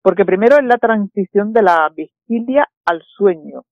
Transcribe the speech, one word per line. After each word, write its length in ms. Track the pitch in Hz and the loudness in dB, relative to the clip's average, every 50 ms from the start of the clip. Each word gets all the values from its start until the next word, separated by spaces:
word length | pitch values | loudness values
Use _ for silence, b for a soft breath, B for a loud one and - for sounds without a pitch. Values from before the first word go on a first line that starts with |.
Porque 240 | _ 196 180 190 196 | _ 0 0 2 0
primero 320 | 180 190 190 214 240 277 | 0 0 0 2 2 2
es 60 | 294 269 | 2 4
la 140 | 247 240 | 2 0
transición 760 | 233 - 226 226 214 202 190 _ 202 190 - _ 202 202 214 220 | 0 0 -2 0 -2 -2 -4 _ -6 -6 -2 _ -2 -2 0 0
de 80 | 233 | 2
la 300 | 208 185 170 165 156 156 156 | 2 2 2 2 0 -2 _
vigilia 720 | 156 156 _ _ _ _ _ 226 233 233 240 254 285 - _ _ _ _ | -10 -14 _ _ _ _ _ -6 -6 -4 -2 -2 -2 -2 _ _ _ _
al 180 | - 170 165 - | -6 -6 -6 -8
sueño. 600 | _ _ - 196 196 175 156 147 143 139 131 _ _ | _ _ 0 0 0 0 -2 -10 -18 -18 -18 _ _